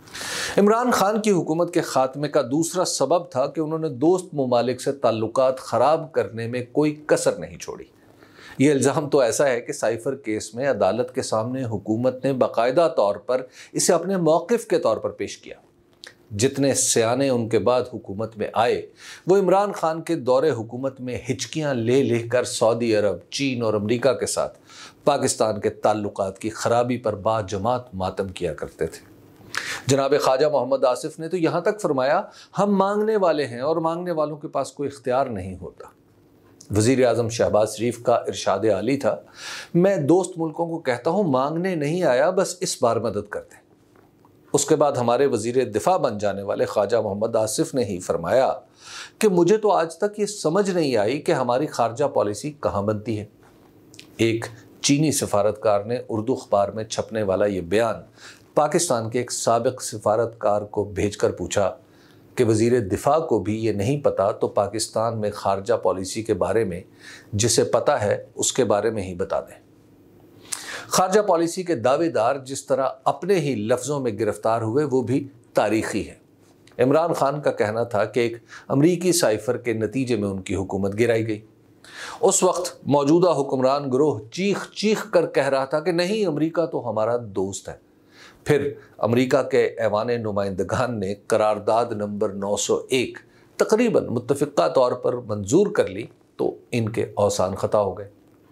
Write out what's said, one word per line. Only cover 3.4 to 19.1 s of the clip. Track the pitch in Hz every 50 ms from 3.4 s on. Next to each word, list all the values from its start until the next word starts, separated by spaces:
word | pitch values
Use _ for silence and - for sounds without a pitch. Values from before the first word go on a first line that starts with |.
| 131
कि | 151 151 165
उन्होंने | 156 151 160 160 160 156
दोस्त | 139 120 135 165 185 180 180 - -
ममालिक | 147 135 127 123 120 117 120 127 123
से | - 147 135
ताल्लुकात | 139 - 120 110 110 110 110 113 - 131 131 131 -
ख़राब | - - - 113 120 139 156 160 151 147 -
करने | 123 110 98 110 110 117 113
में | 120 123 120 - -
कोई | 147 151 151 147 147 - -
कसर | - 143 - 139 110 -
नहीं | 80 80 85 -
छोड़ी। | - - - - - - _ _ _ _ - - - - - - - - - -
ये | 135 147
इल्ज़ाम | 147 135 123 143 127 147 147 143
तो | 151 147 131
ऐसा | 113 107 - 151
है | 139 123 117
कि | 123 - 143
साइफर | - - 113 117 117 117 143 135 - -
केस | 110 107 107 101 - -
में | 117 135
अदालत | 143 127 104 101 92 104 113 123 123 -
के | 131 113
सामने | - - 110 110 123 127 131 135
हुकूमत | 120 110 98 - - 110 113 123 131 127 127 -
ने | 135 139
बाकायदा | 127 113 104 - - 117 123 131 165 170 160
तौर | - - 107 101 101 98 - -
पर | 123 131 139 - - - - - -
इसे | - - - 185
अपने | 165 170 180 196 185
मौक़िफ़ | 170 151 156 170 170 - 240 226 226 -
के | 185 160
तौर | - 123 110 104
पर | - 104 98 -
पेश | 104 92 -
किया। | - - - - - _ _ _ _ _ _ _ _ - - - _ _ - 110
जितने | 101 113 139 139 139 139 139 123
सयाने | - - - - 120 113 110 120 131 139 139
उनके | 127 120 117 104 117 110
बाद | 113 123 123 127 123 - -
हुकूमत | 107 - - 98 98 113 107 - 104
में | 104 - -
आए, | 98 113 123 110 87 - - - - - -